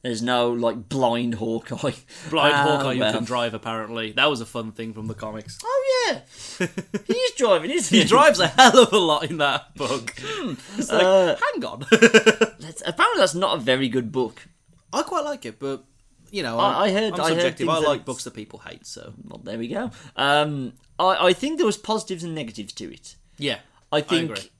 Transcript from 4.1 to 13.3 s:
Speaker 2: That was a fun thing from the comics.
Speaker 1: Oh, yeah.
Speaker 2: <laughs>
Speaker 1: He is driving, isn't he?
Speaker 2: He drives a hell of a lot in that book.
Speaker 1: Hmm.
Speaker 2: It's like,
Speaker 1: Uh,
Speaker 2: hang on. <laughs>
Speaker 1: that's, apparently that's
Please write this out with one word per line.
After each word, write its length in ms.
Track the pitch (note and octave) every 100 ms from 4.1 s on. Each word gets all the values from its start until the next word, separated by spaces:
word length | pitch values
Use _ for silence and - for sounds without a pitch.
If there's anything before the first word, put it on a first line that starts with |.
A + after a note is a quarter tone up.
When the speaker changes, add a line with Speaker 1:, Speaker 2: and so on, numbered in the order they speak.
Speaker 2:
That 140 | A2 C#3+
was 120 | C3+
a 40 | A2+
fun 280 | A#2+ A2+
thing 180 | G#2+ A2+
from 140 | A2 A2
the 60 |
comics. 440 | G#2+ G#2+ G#2+ - -
Speaker 1:
Oh, 440 | A4 C5+ C5+ B4+ A#4
yeah. 100 | A#3 - - - - F3
Speaker 2:
<laughs> 400 | - - G3+ -
Speaker 1:
He 60 |
is 180 | A#4+ B4+ -
driving, 340 | A#3 F3+ E3
isn't 180 | E4 - A3+
he? 60 |
Speaker 2:
He 40 | -
drives 320 | A#3 D4+ -
a 60 | -
hell 320 | - B3+ A3+
of 120 | A#3
a 60 | G#3
lot 320 | E3+ D3+ D#3+
in 80 | D#3+
that 360 | C#3+ C#3 - -
book. 380 | C3 C3 A#2 -
Speaker 1:
Hmm. 340 | G#4+ G#4+ C4+ C3+ - G3+
Speaker 2:
It's 140 | -
like, 100 | -
Speaker 1:
Uh, 320 | F3+ F#3+ F3 - C#5+
Speaker 2:
hang 100 | A#4
on. 220 | B2+ A#2+ C#3+
<laughs> 40 | A3+ A3+ A3 - - A3 -
Speaker 1:
that's, 240 | D#3+ D#3+ -
apparently 340 | C4+ G4+ G#4+
that's 140 | C#4